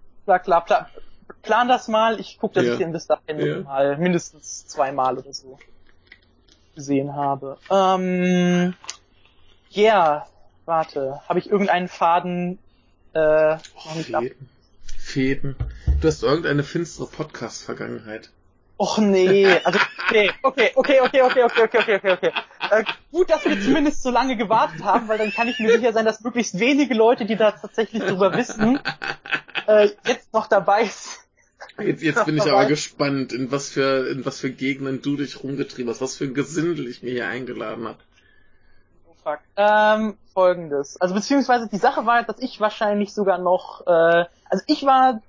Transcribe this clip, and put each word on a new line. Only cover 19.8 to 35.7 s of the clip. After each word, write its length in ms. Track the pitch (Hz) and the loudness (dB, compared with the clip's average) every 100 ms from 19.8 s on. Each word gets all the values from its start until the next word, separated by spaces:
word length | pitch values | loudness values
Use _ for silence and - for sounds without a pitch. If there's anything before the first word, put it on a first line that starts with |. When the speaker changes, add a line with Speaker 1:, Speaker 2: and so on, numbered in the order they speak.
| - - 180 | -2 -4 0
Speaker 1:
okay, 240 | 220 196 - | 2 2 0
okay, 300 | 262 262 208 262 | -2 2 2 2
okay, 260 | 254 269 | 4 4
okay, 200 | 254 277 | 4 4
okay, 220 | 254 262 | 4 4
okay, 340 | 233 - 220 226 | 2 2 2 2
okay, 180 | 208 190 | 2 0
okay, 140 | 196 | 0
okay. 180 | 180 175 - - - - | 0 0 -4 -10 -10 0
Äh, 120 | 214 214 - _ | 0 0 -8 _
gut, 180 | 330 359 | -2 2
dass 160 | 311 359 | 0 0
wir 140 | 196 | 0
zumindest 400 | 202 294 294 - | 2 2 2 0
so 80 | 254 | 0
lange 280 | 254 262 226 | 0 0 -2
gewartet 460 | 202 226 196 156 | 0 2 0 -2
haben, 240 | 202 208 220 | 0 0 0
weil 100 | 214 | -2
dann 120 | 214 | -2
kann 160 | - 233 | -2 -4
ich 120 | 226 | 0
mir 120 | 220 233 | 2 4
sicher 160 | 240 | 4
sein, 120 | 220 220 | 2 0
dass 160 | 214 | -2
möglichst 360 | - 240 214 180 | -4 -4 -4 0
wenige 360 | 233 285 254 226 | 2 2 2 4
Leute, 300 | 220 262 214 | 4 2 0
die 100 | 220 | 2
da 160 | 214 | 2
tatsächlich 500 | 208 208 - 220 220 | 0 -6 -4 -4 -4
drüber 320 | 180 185 190 165 | -2 2 2 2
wissen, 440 | 247 - 214 277 - - - - - - - - - | -4 0 0 0 -4 -8 -10 -12 -8 -8 -8 -6 2
äh, 220 | 214 208 202 202 | 4 4 0 -4
jetzt 260 | 185 _ | -4 _
noch 140 | 220 208 | -4 0
dabei 380 | 202 190 202 220 | 0 2 2 0
sind. 340 | - - - _ _ _ _ - - 208 | -6 -16 -18 _ _ _ _ -18 -6 -4
Speaker 2:
Jetzt, 140 | 147 | -2
jetzt 140 | 156 151 | -2 0
Speaker 1:
Noch 80 | 202 | 0
Speaker 2:
bin 120 | 156 | 0
ich 60 | |
Speaker 1:
dabei. 140 | 156 139 | 2 4
Speaker 2:
aber 40 | 135 | 4
gespannt, 640 | 147 - - 143 139 127 | 0 -4 -4 -2 -2 -4
in 180 | 120 127 | -6 -4
was 180 | 139 139 | -4 -4
für, 380 | 139 135 135 127 | -2 0 0 -2
in 160 | 131 123 | -6 -8
was 140 | 127 | -6
für 100 | 135 | -8
Gegenden 520 | 120 131 135 135 135 | -4 -4 -4 -6 -6
du 120 | 143 143 | -4 -4
dich 280 | 135 - | -6 -8
rumgetrieben 480 | 135 135 - | -10 -8 -8